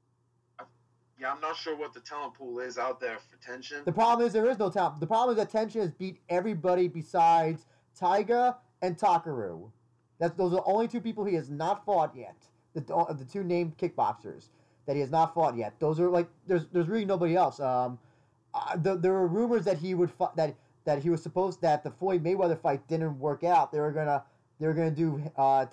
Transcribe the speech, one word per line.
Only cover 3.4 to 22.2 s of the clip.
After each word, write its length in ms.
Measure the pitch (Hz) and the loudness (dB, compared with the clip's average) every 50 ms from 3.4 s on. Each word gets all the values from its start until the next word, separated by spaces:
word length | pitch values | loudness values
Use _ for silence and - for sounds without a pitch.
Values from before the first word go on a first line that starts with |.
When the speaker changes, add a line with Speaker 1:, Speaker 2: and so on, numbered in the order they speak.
| - 123 123 131 127 - 147 147 143 | -18 -16 -16 -16 -14 -14 -14 -8 -6
Speaker 2:
The 80 | 170 156 | -4 0
problem 340 | 208 226 233 240 233 240 | 2 4 4 4 4 2
is 60 | 233 185 | 2 2
there 160 | 220 220 240 | 2 2 2
is 100 | 262 196 | 2 2
no 100 | 214 185 | 0 0
talent. 300 | - 202 175 156 147 151 | 0 0 0 0 -2 -4
The 80 | 170 | -4
problem 300 | - 226 220 247 254 233 | 0 2 2 2 2 2
is 60 | 220 208 | 0 0
that 80 | 202 | 0
Tenshin 280 | - 220 220 214 220 226 | 0 -2 -2 -2 -2 -2
has 120 | 208 170 | -4 -4
beat 280 | - - 185 190 175 - _ | -4 -6 -10 -10 -10 -12 _
everybody 600 | - 175 180 185 220 208 160 147 185 180 180 180 175 | -4 -2 -2 0 -2 -2 -2 0 2 2 4 2 0
besides 760 | - 170 156 - - 175 165 - 135 - 160 160 165 156 - _ _ _ _ _ _ | -2 -6 -8 -2 2 4 6 6 6 6 4 2 -2 -6 -10 _ _ _ _ _ _
Taiga 600 | - 185 180 190 208 202 202 240 240 247 247 247 - _ _ _ _ | -2 0 2 2 2 2 2 2 4 2 2 0 -2 _ _ _ _
and 160 | - 185 170 | -4 -4 -2
Takaru. 720 | - 220 196 175 170 170 170 143 120 104 92 85 80 95 113 - _ _ _ _ _ _ _ _ - | 2 4 4 4 4 2 -2 -6 -6 -6 -6 -8 -10 -14 -18 -20 _ _ _ _ _ _ _ _ -4
That's, 160 | 170 170 170 | -4 -2 0
those 160 | 190 185 175 | 0 0 0
are 60 | 175 | 0
the 60 | 185 - | 0 2
only 240 | 180 190 220 233 | 2 2 2 0
two 120 | 233 226 240 | -2 -4 -6
people 240 | - 226 220 220 202 | -6 -6 -4 -4 -2
he 120 | 202 180 | -2 -2
has 140 | 160 139 135 | -2 -2 -4
not 360 | 143 143 160 180 202 202 - | -6 -4 -2 -2 -2 -2 -2
fought 300 | 208 202 170 156 147 123 | 0 2 2 2 0 -2
yet. 200 | 131 110 92 - _ _ _ _ _ _ _ - | -10 -18 -18 -20 _ _ _ _ _ _ _ -10
The, 80 | 160 | -10
the 440 | 131 - 165 170 170 165 156 135 131 | -6 -2 0 0 0 0 -2 -8 -10
two 180 | 123 - 202 190 | -8 -6 -4 -2
named 340 | 175 175 175 175 165 151 | 0 0 0 0 -2 -4
kickboxers 720 | - 185 170 - - 117 101 107 - - 101 - - - _ _ _ _ _ _ _ _ | -4 -6 -4 -2 0 0 0 -2 -4 -8 -16 -16 -16 -20 _ _ _ _ _ _ _ _
that 100 | - 139 | -4 -2
he 40 | 143 | -2
has 120 | 139 127 | -2 2
not 220 | 156 160 165 160 - | 2 2 2 2 2
fought 220 | 170 160 143 120 | 2 0 2 0
yet. 240 | 117 110 104 - - | -2 -4 -6 -6 -2
Those 200 | - 151 160 156 | -2 0 2 2
are, 100 | 175 180 | 2 2
like, 180 | 180 175 175 170 _ _ _ | 2 2 0 -2 _ _ _
there's, 220 | 185 185 170 156 | -2 -2 -2 -2
there's 200 | - - 175 170 | -2 -2 -2 0
really 180 | 160 214 226 208 | 0 0 -2 0
nobody 300 | 190 196 175 175 165 165 | 0 0 0 2 2 2
else. 240 | 185 175 135 - - | 2 2 2 0 -2
Um, 400 | 143 127 127 123 127 123 123 120 _ _ _ _ _ _ _ _ _ _ - | -2 0 0 0 0 -2 -4 -10 _ _ _ _ _ _ _ _ _ _ -8
uh, 220 | - - - - | -6 -6 -4 -2
the, 200 | 175 151 196 190 | -2 0 0 0
there 180 | 180 165 185 190 | 2 2 2 2
were 140 | 190 185 | 2 2
rumors 360 | 175 170 214 240 233 240 220 165 | 2 2 0 0 2 0 0 0
that 120 | 202 185 | 0 -2
he 180 | 151 160 185 185 | -2 -2 -2 0
would 160 | 175 175 165 | 0 0 0
fi-, 180 | - - 180 170 - | 0 -2 -4 -2 0
that, 200 | 170 160 147 - - _ _ _ _ - | 0 -2 -2 -4 -8 _ _ _ _ -2
that 180 | 156 147 139 | -2 -2 0
he 80 | 135 175 | 2 0
was 140 | 170 160 - | 0 0 -2
supposed, 380 | 170 - 180 190 190 180 - | -4 -2 -2 -2 -2 -2 0
that 220 | 180 165 147 147 - | 2 2 2 2 -2
the 80 | 143 | -6
Floyd 320 | 117 - 180 190 185 175 | -8 -6 -2 0 0 0